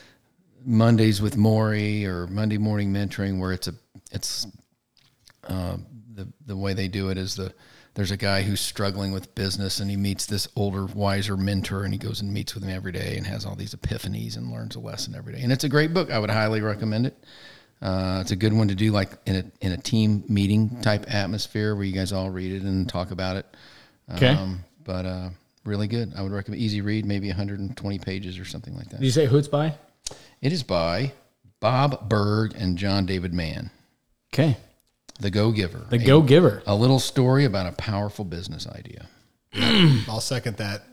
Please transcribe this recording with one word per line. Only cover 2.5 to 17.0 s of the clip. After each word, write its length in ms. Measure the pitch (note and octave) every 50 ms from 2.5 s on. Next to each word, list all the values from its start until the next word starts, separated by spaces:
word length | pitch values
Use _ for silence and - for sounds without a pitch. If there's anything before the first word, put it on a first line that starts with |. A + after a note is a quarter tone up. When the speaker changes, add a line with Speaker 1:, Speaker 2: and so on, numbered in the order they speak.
| G#2+
Speaker 1:
Morning 340 | G#2 G#2+ G#2+ G#2+ G#2 G2+ G2 G2
Mentoring, 460 | G2+ G2+ F#2+ - - G2 G2 F#2+ F#2
where 140 | F#2 F#2 F#2
it's 140 | F2+ -
a, 60 | F2 E2 - _ _ - - - -
it's, 340 | - G2 - - - - - G2 - - _ _ _ _ _ _ _ _ _ _ _ _ _ - _ _ -
uh, 300 | - F#2 F#2 F2+ F2+ F#2 F#2 - - A#2+ A2+ G#2+ A#2+ A2
the, 140 | G2 F#2+ - - _ -
the 120 | G#2 G2
way 160 | F#2+ G2 G2 F#2+
they 140 | F#2+ F#2+
do 220 | F#2 F2 G2 F#2+ F#2+
it 80 | F#2+
is 180 | F#2+ F#2 F#2+ -
the, 180 | - F#2+ F#2 - _ - - - - - _ -
there's 160 | G#2 G2+ F2+
a 60 | G2+
guy 240 | F#2+ G2+ G2 G2 G2 F#2+
who's 180 | G2 G2+ G2+
struggling 500 | - - - - G2+ G2+ F#2+ G2+ G2 G2
with 220 | F#2+ F#2 - - _
business, 460 | - G2 F#2+ E2+ G2 G2 F#2+ - -
and 100 | G2+ G2
he 80 | G2+
meets 280 | G2 G2+ G2 G2 - -
this 200 | - G#2+ G2 - - _
older, 300 | G#2 G2+ G2+ F#2+ G2 G2
wiser 520 | F#2+ - G#2 G2+ G2 G2 G2+ G2 G#2 G2
mentor, 460 | F#2+ F#2+ G2+ G2+ F#2+ F#2+ - G2 G2 G2+
and 80 | G2 G2+
he 40 |
goes 240 | G2+ G2+ A2 G#2 G2+
and 100 | G#2 G2
meets 220 | G2+ G#2 G2+ - -
with 100 | A2 G2
him 60 | F#2+
every 220 | F#2 F#2+ G2 F#2+
day 240 | F2 F#2+ G2 G2 G#2
and 80 | G2+ G2
has 200 | F#2+ G2 G2+ G2+
all 100 | G2 G2
these 180 | G2 - - -
epiphanies 640 | - - - - - - G2 G#2 A2 - A2+ A2
and 140 | A2 - A#2+
learns 240 | A#2 - - G#2+ A2+
a 40 | A#2
lesson 360 | A1+ G#2+ - - - A2+ -
every 180 | - - A2 -
day. 80 | B2+
And 100 | B2+ A#2+
it's 120 | C3+ C3 -
a 60 | C#3
great 240 | C#3+ D3 D#3 D#3+ E3
book. 180 | F#3 E3 -
I 80 | B2+ A2+
would 100 | G#2 G#2
highly 320 | G#2+ A2 G#2+ A2 A2 G#2+
recommend 460 | G#2 A2 G#2 - A2+ G#2+ G#2+ A2+